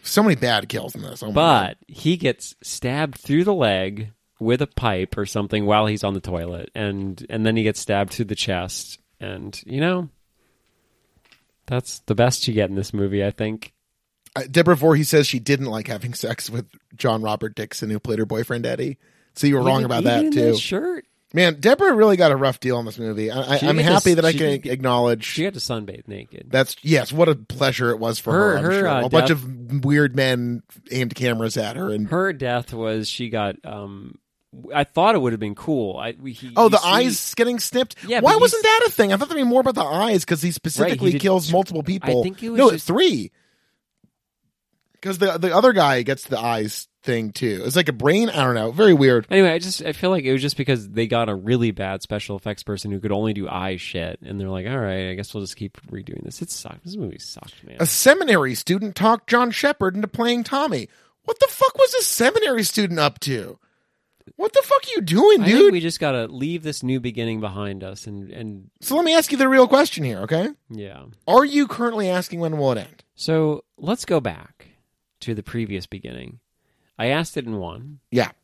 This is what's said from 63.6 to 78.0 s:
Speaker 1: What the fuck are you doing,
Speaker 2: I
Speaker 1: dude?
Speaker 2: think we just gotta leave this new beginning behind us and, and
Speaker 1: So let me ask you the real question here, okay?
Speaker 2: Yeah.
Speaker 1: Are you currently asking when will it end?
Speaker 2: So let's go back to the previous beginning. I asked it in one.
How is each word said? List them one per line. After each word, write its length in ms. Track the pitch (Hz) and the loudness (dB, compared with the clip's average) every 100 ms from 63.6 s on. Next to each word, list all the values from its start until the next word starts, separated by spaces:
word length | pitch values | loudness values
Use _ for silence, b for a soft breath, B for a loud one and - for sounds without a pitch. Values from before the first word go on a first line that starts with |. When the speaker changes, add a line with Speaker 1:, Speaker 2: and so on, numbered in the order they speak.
| _ _ _ _ _ _ _ - | _ _ _ _ _ _ _ -6
Speaker 1:
What 180 | 427 | 0
the 80 | 554 | 2
fuck 200 | - 554 | 4 2
are 80 | 523 466 | 0 -4
you 60 | |
doing, 400 | 180 180 403 403 | 0 6 8 8
Speaker 2:
I 40 | 196 | 6
Speaker 1:
dude? 140 | 240 | 8
Speaker 2:
think 120 | 403 | 8
we 80 | 180 | 6
just 200 | 165 - | 0 -2
gotta 280 | 151 127 113 | -2 -2 -4
leave 360 | 127 147 170 | -6 -6 -6
this 200 | 156 143 | -8 -6
new 160 | 127 131 | -4 -4
beginning 400 | 120 113 113 110 | -4 -6 -6 -4
behind 440 | 107 95 101 98 | -6 -8 -8 -10
us 220 | 95 101 110 | -12 -14 -14
and, 220 | 101 95 | -14 -14
and 400 | - 110 98 98 _ | -14 -14 -14 -18 _
Speaker 1:
So 160 | - 294 | -4 0
let 80 | 339 | 2
me 100 | 320 | 2
ask 160 | 311 | 2
you 60 | 269 | 2
the 100 | 269 | 4
real 180 | 262 247 | 6 6
question 360 | 262 320 - | 6 2 -2
here, 160 | 135 98 | -6 -6
okay? 300 | 117 160 220 294 - | -4 -2 -2 -8 -16
Speaker 2:
Yeah. 360 | 107 101 67 67 - - | -16 -14 -18 -20 -12 4
Speaker 1:
Are 160 | 226 | 4
you 240 | 285 285 277 | 6 4 0
currently 420 | - 240 220 190 | 0 -4 -2 -2
asking 300 | 180 180 170 | -2 -4 -4
when 180 | 165 156 | -4 0
will 140 | 135 | 0
it 40 | 113 | 0
end? 260 | 85 _ _ - | -4 _ _ -10
Speaker 2:
So 480 | - 160 156 147 - _ | -2 2 2 -2 -8 _
let's 280 | 160 240 - | -6 -6 -2
go 140 | 165 | -2
back 480 | 117 82 85 _ - _ _ _ _ _ | -2 -8 -14 _ -20 _ _ _ _ _
to 120 | - | -10
the 80 | 107 | -8
previous 460 | - 117 107 98 - | -8 -8 -6 -8 -10
beginning. 520 | 98 58 62 64 120 _ _ _ _ _ - | -14 -14 -14 -16 -20 _ _ _ _ _ -6
I 100 | 113 | -2
asked 300 | 147 165 156 | -2 -4 -8
it 80 | 120 | -8
in 100 | 104 | -8
one. 420 | 85 101 135 143 | -8 -12 -18 -20